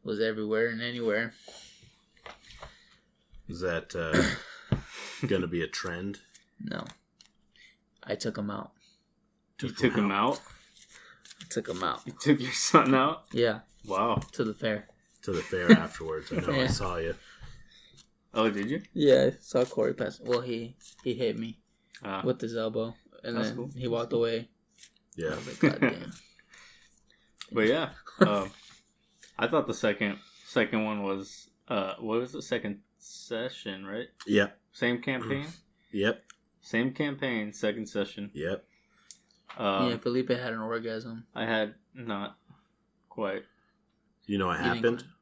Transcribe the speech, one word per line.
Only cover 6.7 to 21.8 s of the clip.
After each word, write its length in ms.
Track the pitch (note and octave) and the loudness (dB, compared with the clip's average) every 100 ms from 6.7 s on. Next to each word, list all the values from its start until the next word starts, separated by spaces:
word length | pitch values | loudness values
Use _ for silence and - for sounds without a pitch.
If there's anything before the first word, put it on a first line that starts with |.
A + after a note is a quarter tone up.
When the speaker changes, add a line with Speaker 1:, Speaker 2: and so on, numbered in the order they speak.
| G1+ - - _ _ - _ _ _ - _ _ _ | -6 -8 -14 _ _ -20 _ _ _ -20 _ _ _
Speaker 1:
I 120 | - G#2 | -8 -4
took 220 | A#2 G#2+ | -4 -4
him 120 | G#2 | -6
out. 220 | G2+ - _ _ _ _ _ _ _ _ _ | -6 -10 _ _ _ _ _ _ _ _ _
Speaker 3:
You 60 | C3 | -8
Speaker 2:
Took 80 | G#2+ | 2
Speaker 3:
took 160 | B2+ A2+ | 4 4
Speaker 2:
him 100 | G2+ | 2
Speaker 3:
him 60 | |
Speaker 2:
out? 220 | G2 A#2 C#3+ | 4 2 0
Speaker 3:
out? 60 | - - - - - - - - - - | -6 -20 -20 -20 -20 -20 -20 -20 -20 -20
Speaker 1:
I 40 | - | -6
took 180 | - - | -6 -4
him 140 | F2+ | -4
out. 180 | F2+ C2 - | -2 -4 -8
Speaker 3:
You 80 | - | -2
took 200 | D3+ C#3+ | 4 4
your 140 | B2+ | 4
son 420 | - - E3 B2+ C3 | 0 6 8 8 4
out? 300 | C#3 D#3+ - | 4 0 -4
Speaker 1:
Yeah. 260 | A#2+ A#2 A2 - - G#2 | 2 2 2 -8 -20 -6
Speaker 3:
Wow. 360 | F#2+ A2+ G#2 - | 0 2 0 -2
Speaker 1:
To 120 | - A2+ | -2 -2
the 80 | G#2 | 0
fair. 320 | A2+ G#2 - _ _ - | -2 -2 -6 _ _ -12
Speaker 2:
To 100 | - | -4
the 80 | F2 | -4
fair 300 | - F#2 F2 | -2 -2 8
afterwards. 580 | - E2 - D#2+ D#2 - | 8 8 -6 -6 -6 -2
I 60 | - | -2
know. 120 | - | 0
Speaker 1:
<laughs> 60 | C#3 | 2
Yeah. 60 | |
Speaker 2:
I 40 | B2+ | 2
saw 280 | - G2 F2 | 2 0 -2
you. 200 | E2 - - - - - - - - - - _ _ | -4 -6 -12 -20 -18 -18 -20 -20 -20 -20 -20 _ _
Speaker 3:
Oh, 160 | A#2 A2 | 2 2
did 200 | G2+ G#2 | 2 -2
you? 120 | D#3+ - | -4 -6
Speaker 1:
Yeah, 320 | F3+ D3 C3 C3+ | 4 8 8 8
I 40 | - | 2
saw 240 | - C3 B2+ | -2 2 2
Corey 280 | - A2 | 2 0
pass. 280 | - A2+ A2 | 0 -4 -6
Well, 180 | A#2 B2 | 0 0
he, 380 | B2 A2+ A#2 - - - | 0 -6 -6 -12 -20 -8
he 100 | - | -4
hit 240 | B2 A#2+ A2 | 0 0 -2
me 220 | A2+ A2+ _ _ | -6 -10 _ _